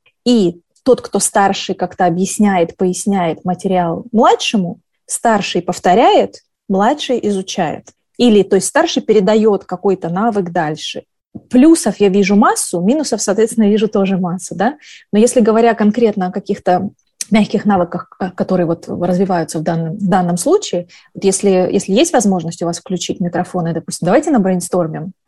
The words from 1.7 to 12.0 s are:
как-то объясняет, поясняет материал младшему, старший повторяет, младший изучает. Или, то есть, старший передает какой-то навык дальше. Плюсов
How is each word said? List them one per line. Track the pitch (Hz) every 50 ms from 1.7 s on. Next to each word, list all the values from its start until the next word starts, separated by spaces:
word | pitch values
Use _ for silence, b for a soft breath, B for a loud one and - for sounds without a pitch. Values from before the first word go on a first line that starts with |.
| 190
как-то | - 185 175 - - 185
объясняет, | 180 165 175 190 196 - - 214 202 196 180 170 165 -
поясняет | _ 190 185 180 - - 208 202 196 175 165 156 - _
материал | 180 180 175 - 196 185 180 175 170 165 - - - -
младшему, | 208 254 339 453 - - - - 214 185 165 - - _ _ _ _ _
старший | _ - - - 233 220 202 190 - - 185
повторяет, | 175 - 180 - - 185 180 208 269 370 427 320 208 - - - _ _ _ _ _ _
младший | 196 190 202 226 294 294 - - 262 226 - 208
изучает. | 202 190 190 190 - - 180 147 - - - - _ _ _ _ _ _
Или, | 247 247 214 208 190
то | 190 -
есть, | 190 185 -
старший | - - - 339 - 254 -
передает | - 220 214 190 202 214 220 214 220 202 190 -
какой-то | _ 185 175 - 202 190 190 - 165
навык | 170 185 214 240 214 202 185 170
дальше. | 170 180 160 151 156 151 - - - - - _ _ _ _ _ _ - - _
Плюсов | - 254 262 320 330 320 - 226 190 -